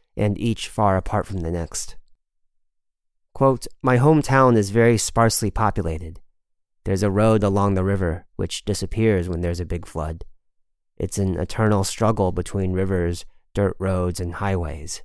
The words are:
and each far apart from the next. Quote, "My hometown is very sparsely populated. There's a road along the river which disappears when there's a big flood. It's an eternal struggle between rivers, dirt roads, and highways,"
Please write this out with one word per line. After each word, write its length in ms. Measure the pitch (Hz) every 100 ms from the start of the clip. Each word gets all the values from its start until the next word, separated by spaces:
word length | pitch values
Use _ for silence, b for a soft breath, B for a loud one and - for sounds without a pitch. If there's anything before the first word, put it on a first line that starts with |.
| _ -
and 220 | 107 101
each 300 | 117 110 -
far 280 | - 104 95
apart 300 | - 107 -
from 140 | 98
the 100 | 82
next. 460 | 85 82 - - - - _ _ _ _ _ _ _ _ _ _ _ _
Quote, 320 | - 135 127 - -
"My 160 | 135 123
hometown 580 | 139 160 143 135 131 117
is 140 | 98
very 280 | 107 117 113
sparsely 520 | - - 117 - 107
populated. 680 | - 107 - 85 80 85 85 - _ _ _ _ _
There's 180 | - 95
a 80 | 101
road 320 | 98 110 110
along 320 | 101 98 101
the 80 | 95
river 440 | 95 101 90 85 - -
which 280 | 90 -
disappears 640 | - 101 92 - 113 98 87
when 120 | 87
there's 180 | 87 85
a 80 | 87
big 180 | 87
flood. 400 | - - 78 82 - - _ _ _ _ _ -
It's 200 | 95 -
an 240 | 95 90
eternal 420 | 98 - 110 104
struggle 480 | 95 - 110 107 95
between 440 | 85 90 101 95
rivers, 500 | 92 95 92 85 87 - - _
dirt 200 | - 98 -
roads, 420 | 95 92 90 87
and 140 | 87
highways," 680 | 87 101 95 82 67 76 -